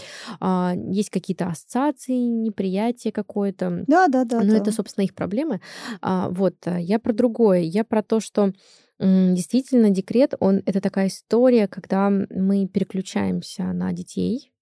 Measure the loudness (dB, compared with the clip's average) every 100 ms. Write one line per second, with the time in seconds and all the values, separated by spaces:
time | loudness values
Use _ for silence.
0 | -20 -18 -16 -6 -2 0 -2 -4 -4 -4
1 | -2 -6 -6 -4 -4 -6 -6 -2 -2 -4
2 | -4 -2 0 -2 -4 -2 -2 0 -2 -2
3 | -6 -6 -6 -4 -4 -2 -4 -4 2 4
4 | 4 2 0 2 4 2 2 -4 -6 -2
5 | -4 -2 -4 -4 -4 -6 -8 -16 -14 -8
6 | -2 -2 -2 0 -2 -2 -6 -4 -2 -2
7 | -2 0 0 4 4 4 2 -2 0 -2
8 | 0 -2 0 0 0 0 _ _ _ -2
9 | 2 4 4 2 0 -2 2 4 4 4
10 | 0 2 2 2 2 2 0 -2 -2 0
11 | -2 -4 -2 4 6 4 2 -4 -4 0
12 | 2 0 -2 -2 0 0 0 -2 -4 -6
13 | -4 -4 -2 -2 -6 -8 -6 -4 -4 -6
14 | -8 -4 -4 -4 _ _